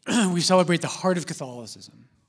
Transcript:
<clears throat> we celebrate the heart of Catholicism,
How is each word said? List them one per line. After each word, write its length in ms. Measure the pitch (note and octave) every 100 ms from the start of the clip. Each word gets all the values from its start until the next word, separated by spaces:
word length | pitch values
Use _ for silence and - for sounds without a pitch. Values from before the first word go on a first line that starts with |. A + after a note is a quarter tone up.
<clears throat> 40 | - A#3+ G3
we 80 | F3
celebrate 400 | D#3 F#3 F3 E3+
the 80 | C3+
heart 280 | - F#3+ F3
of 100 | D3+
Catholicism, 800 | - C3+ B2 A2+ G2 G2+ A#2 A#2+ _